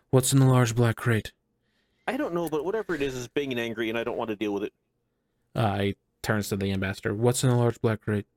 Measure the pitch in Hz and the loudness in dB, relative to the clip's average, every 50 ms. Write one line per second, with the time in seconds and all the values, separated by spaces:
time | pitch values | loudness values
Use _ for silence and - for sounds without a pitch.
0 | _ - - 127 127 - 131 135 135 131 127 127 123 113 113 120 120 113 107 - | _ 2 2 2 4 4 4 6 6 6 6 6 4 2 2 2 2 2 2 0
1 | - 123 113 107 - - _ _ _ _ _ _ _ _ _ _ _ _ _ _ | 0 0 0 0 -2 -6 _ _ _ _ _ _ _ _ _ _ _ _ _ _
2 | - - 240 269 302 196 170 170 170 151 156 147 143 185 214 220 202 - 170 143 | -6 -4 -4 -2 -4 -2 -2 -2 -2 -2 -2 -2 -2 -2 -4 -4 -4 -4 -4 -2
3 | 139 139 127 127 120 117 - 147 143 135 123 120 117 117 110 113 117 110 113 117 | -2 -4 -4 -6 -8 -4 -4 -4 -2 -2 -2 -2 -2 -4 -4 -4 -4 -2 -2 -2
4 | 113 120 90 101 117 113 107 101 110 104 101 98 107 - _ _ _ _ _ _ | -2 -4 -4 -4 -4 -4 -4 -4 -2 -4 -2 -2 -4 -6 _ _ _ _ _ _
5 | _ _ _ _ _ _ _ _ _ _ - - 113 101 98 101 101 101 98 _ | _ _ _ _ _ _ _ _ _ _ -4 -2 0 0 0 0 0 -2 -2 _
6 | _ _ _ - - - 110 104 98 - 107 98 98 98 98 95 98 95 98 - | _ _ _ -12 -4 -2 -2 -2 0 -2 -4 -2 -2 -2 -2 -2 -2 -4 -6 -6
7 | - 107 101 107 117 123 120 - - 127 123 120 120 117 - - - 113 107 - | -4 -4 -2 0 2 2 2 2 2 2 4 4 2 0 0 0 0 0 0 0
8 | - 110 107 101 - _ _ | -2 -2 -2 -2 -4 _ _